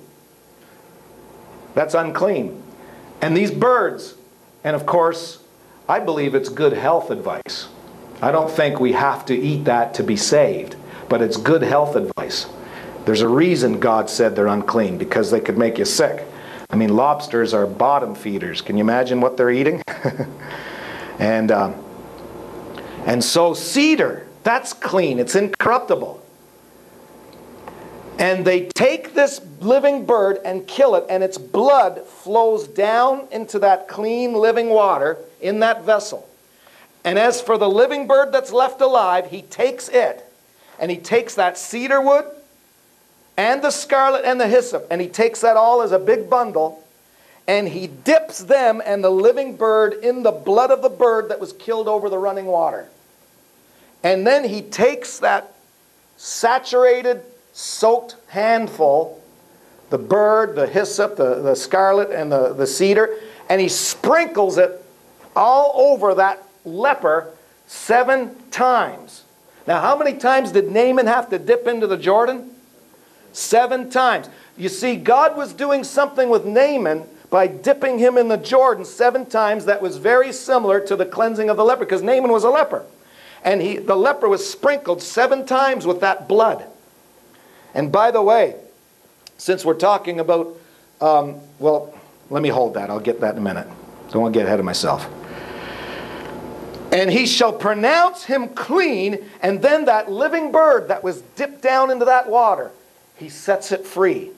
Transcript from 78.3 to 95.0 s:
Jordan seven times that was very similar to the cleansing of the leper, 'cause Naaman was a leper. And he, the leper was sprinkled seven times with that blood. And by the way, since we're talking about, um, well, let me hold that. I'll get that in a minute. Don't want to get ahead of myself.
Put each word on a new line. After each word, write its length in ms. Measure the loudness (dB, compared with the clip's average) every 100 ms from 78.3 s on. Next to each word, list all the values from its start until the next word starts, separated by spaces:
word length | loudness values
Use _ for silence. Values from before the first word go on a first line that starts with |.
| 0
Jordan 460 | 2 4 4 2
seven 420 | -6 0 0 0 -2
times 400 | 0 0 0 0
that 160 | -2
was 160 | -4 -2
very 340 | 2 4 2
similar 480 | -4 0 2 2 0 0
to 80 | -2
the 100 | -2
cleansing 440 | -2 -2 0 -2
of 80 | 2
the 80 | 2
leper, 200 | 2 0
'cause 160 | -2
Naaman 300 | 2 2 2
was 120 | 2
a 60 | 2
leper. 340 | 2 0 -4 -10 -20 _ -20 -20 -6
And 180 | -2 0
he, 160 | -2 -4
the 180 | -2 0
leper 320 | 0 0 0
was 220 | 0 -4
sprinkled 520 | -2 0 0 -2 -6
seven 440 | -4 0 0 0 0
times 400 | 0 0 0 -2
with 140 | 0
that 280 | 0 -2 0
blood. 360 | 2 2 0 -8 -20 _ _ _ _ _ _ _ _ -10 -6
And 140 | 0
by 200 | 2 2
the 100 | 4
way, 340 | 4 4 2 -2 -20 _ _ _ _ _ -20 -8
since 260 | -4 -2
we're 120 | 0 2
talking 440 | 2 2 -2 -4
about, 380 | 0 0 -2 -10 -20 _ _ -2
um, 400 | 2 2 0 -6 -20 -4
well, 340 | 0 0 -4 -14 -20 _ -8
let 100 | -4
me 80 | 0
hold 240 | 0 -2
that. 160 | -2 -6
I'll 100 | -4
get 220 | -4 -2
that 120 | -4
in 40 | -4
a 40 |
minute. 260 | -6 -6 -10 -18 -20 -20 -6
Don't 140 | -2
want 100 | 0
to 60 | 0
get 80 | 0
ahead 120 | -2
of 60 | -2
myself. 420 | -4 -4 -4